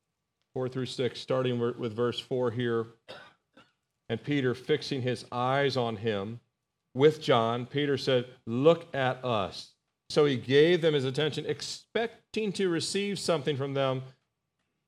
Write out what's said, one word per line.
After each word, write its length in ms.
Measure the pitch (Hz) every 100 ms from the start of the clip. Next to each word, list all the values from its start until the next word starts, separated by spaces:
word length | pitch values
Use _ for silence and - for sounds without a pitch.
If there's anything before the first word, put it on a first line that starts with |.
| _ _ _ _ _
Four 160 | 131 127
through 180 | 131 123
six, 340 | - 120 -
starting 340 | - 131 127
wi-, 240 | 120 117 120
with 180 | 123 107
verse 240 | 120 113
four 300 | - 127 123
here. 360 | 117 120 117 113 - - - - _ _ - _ _ _ _ -
And 140 | 113
Peter, 320 | - 147 127
fixing 480 | 120 - 151 - 139
his 220 | 127 123 -
eyes 440 | 120 127 139 139 127
on 200 | 117 104
him 420 | 113 101 104 117 _ _ _ _ _
with 260 | 127 151 151
John, 440 | - 123 113 120 123
Peter 300 | 139 143 131
said, 300 | - 127 120 - -
"Look 480 | 120 151 170 -
at 300 | 139 131 131
us." 460 | 127 107 90 - - _ _ _ _
So 160 | 160 147
he 100 | 127
gave 440 | 101 139 165 175
them 140 | 160
his 120 | 147 131
attention, 400 | 135 151 151 -
expecting 1080 | 151 - - - 208 233 - _ 220 214
to 160 | 180 190
receive 500 | 165 - 196 202 190
something 380 | - 160 135 135
from 180 | 139
them. 280 | 139 135 131 131 - _ _ _ _ _ _